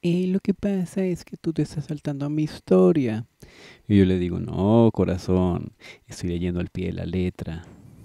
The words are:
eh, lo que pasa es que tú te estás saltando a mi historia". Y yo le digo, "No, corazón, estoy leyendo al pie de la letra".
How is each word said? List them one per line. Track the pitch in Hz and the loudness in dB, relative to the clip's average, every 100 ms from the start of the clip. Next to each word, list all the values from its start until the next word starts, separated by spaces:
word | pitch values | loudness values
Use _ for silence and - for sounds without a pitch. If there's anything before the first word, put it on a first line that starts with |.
eh, | 175 175 185 | -4 -2 -2
lo | 190 | -2
que | - 190 | -2 -4
pasa | 202 196 175 - 190 | -4 -4 -4 -4 -4
es | 170 | -4
que | - - | -10 -10
tú | 170 | -6
te | 156 | -4
estás | 147 - - | -4 -6 -10
saltando | 151 - 139 143 | -8 -8 -6 -4
a | |
mi | 151 | -4
historia". | 156 - - 185 185 160 120 110 113 _ - - - - - | -4 -6 0 4 4 4 0 -4 -8 _ -20 -20 -20 -20 4
Y | 104 | 6
yo | 92 | 6
le | 92 | 4
digo, | 87 90 | 0 -4
"No, | 87 85 98 113 113 | -6 0 4 6 6
corazón, | - 90 90 - 92 90 87 78 - - - _ | 4 0 0 0 2 2 -2 -6 -16 -20 -20 _
estoy | - 90 | -10 -6
leyendo | 85 90 87 | -4 -2 -4
al | 87 | -6
pie | 90 90 | -6 -6
de | |
la | 87 85 | -6 -4
letra". | 92 90 - 90 82 - - - - | -2 -2 -4 -10 -10 -14 -20 -20 -20